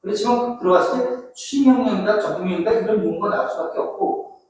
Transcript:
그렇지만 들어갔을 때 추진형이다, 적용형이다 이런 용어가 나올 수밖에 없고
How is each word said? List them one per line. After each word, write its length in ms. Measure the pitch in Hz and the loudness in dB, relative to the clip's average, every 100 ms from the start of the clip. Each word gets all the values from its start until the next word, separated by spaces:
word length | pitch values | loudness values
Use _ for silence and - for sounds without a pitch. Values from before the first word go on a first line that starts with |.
그렇지만 560 | 190 208 233 240 240 - | -4 -2 0 0 0 -2
들어갔을 400 | 180 180 - 254 | 2 4 4 0
때 280 | 247 - - | -2 -4 -10
추진형이다, 880 | - - 277 262 254 220 190 196 214 | -16 -4 4 6 6 2 0 0 0
적용형이다 500 | - 180 185 175 208 | 0 -4 -4 -2 0
이런 340 | 233 220 214 | 0 2 0
용어가 300 | 170 165 202 - | 0 -2 -2 -2
나올 120 | - | -2
수밖에 300 | - 127 147 | -4 -6 -6
없고 600 | - - - - - - | -6 -2 -2 -2 -8 -18